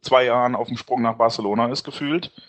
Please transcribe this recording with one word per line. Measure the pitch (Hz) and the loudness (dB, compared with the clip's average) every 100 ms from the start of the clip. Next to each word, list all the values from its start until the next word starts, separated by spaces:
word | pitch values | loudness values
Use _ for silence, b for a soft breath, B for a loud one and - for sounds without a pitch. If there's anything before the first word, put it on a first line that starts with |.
zwei | - 131 123 | 2 4 4
Jahren | 120 123 120 | 2 2 -2
auf | 117 | -4
dem | 120 | -8
Sprung | - 123 | -6 -2
nach | 117 113 | 0 2
Barcelona | 117 117 101 104 120 | 0 0 -2 0 -2
ist | 131 | -4
gefühlt, | - - 143 160 - b | -10 -8 -4 -4 -6 b